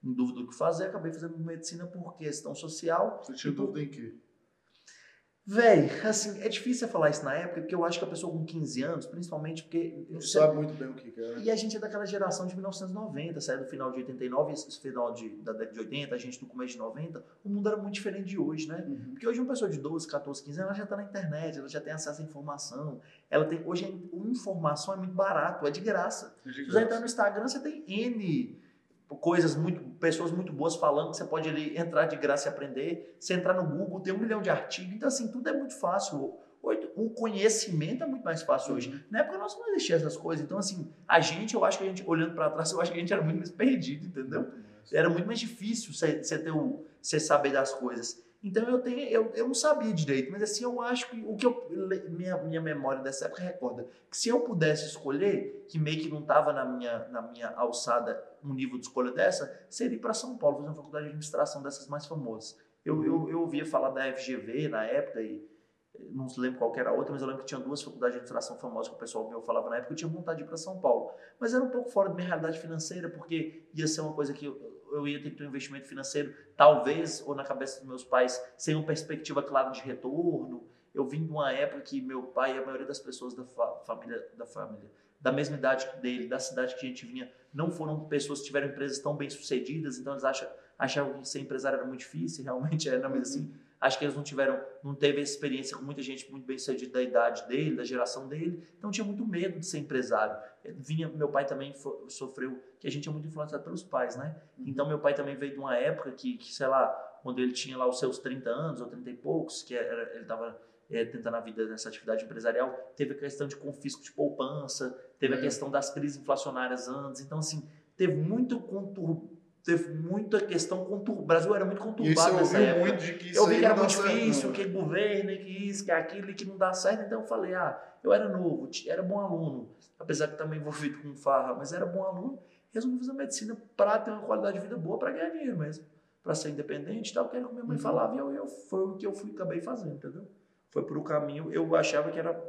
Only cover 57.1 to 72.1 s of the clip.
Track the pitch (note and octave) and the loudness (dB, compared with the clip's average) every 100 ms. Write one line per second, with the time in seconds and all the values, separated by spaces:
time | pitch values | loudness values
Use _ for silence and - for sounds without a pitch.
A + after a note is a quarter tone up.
57.1 | B2 A#2 A#2+ A#2 - A#2 A#2 - A#2 G#2+ | -8 -8 -8 -8 0 0 0 2 2 2
58.1 | - - - C#3+ C3+ C3 B2 - - B2 | -4 -8 -14 -6 -4 -2 -4 -6 0 0
59.1 | C3 - - C#3+ - - - B3 A#3+ - | 4 4 4 -4 -8 -14 -2 -2 -2 -2
60.1 | A3 B3+ B3+ D3+ C#3+ D3 D#3 - D3+ D3+ | -2 -4 2 2 2 -4 -8 -6 -6 -6
61.1 | D3 - - D3 C#3+ C#3 - - D3 - | -8 -6 0 0 0 -8 -10 -8 -8 -6
62.1 | D#3+ B2 A2 - - _ _ - D#3 D#3 | -6 -6 -8 -10 -18 _ _ 0 2 4
63.1 | E3 D#3 E3 E3+ C#3+ D3+ C3+ C3+ C3+ C3+ | 2 2 -2 0 -2 0 2 2 0 -2
64.1 | C3 B2+ B2+ G#2+ B2+ D3+ A2 A2 C3+ - | -4 -4 -6 -4 -2 0 0 2 2 0
65.1 | A#2 A2 G#2+ - - _ _ _ - B2+ | -4 -6 -6 -12 -20 _ _ _ -20 -12
66.1 | C3 C3 B2 B2+ B2+ A#2 C3 B2 A2+ C#3 | -8 -8 -2 -2 2 0 2 2 2 2
67.1 | C#3 C3 C3 - C3+ B2+ C#3+ - A#2+ B2 | -2 -4 -4 -6 -6 -4 -6 -8 0 0
68.1 | B2 - A#2 - - - A2 A#2 - A#2 | 0 -4 -6 -6 -8 -8 -6 -6 -8 -8
69.1 | A2+ A2+ A#2 - A#2 A#2 A#2+ B2+ D3+ E3 | -6 -6 -8 0 0 2 -4 -4 -6 -4
70.1 | D#3+ D#3+ D#3+ - E3 F#3+ F#3 C#3 A#2 - | -4 -4 -6 -6 -8 -8 0 4 4 2
71.1 | - - _ A#3 B3+ B3+ B3 A#3+ - G3 | -10 -18 _ 0 2 2 0 0 4 4